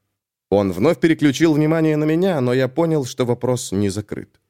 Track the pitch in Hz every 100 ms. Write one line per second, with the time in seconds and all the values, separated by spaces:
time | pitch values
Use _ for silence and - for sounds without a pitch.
0 | _ _ _ _ _ 98 98 87 127 170
1 | 170 160 151 135 165 147 151 165 160 151
2 | 151 160 190 160 123 123 131 131 170 160
3 | 131 - 123 120 120 123 - 95 101 95
4 | 104 - - _ _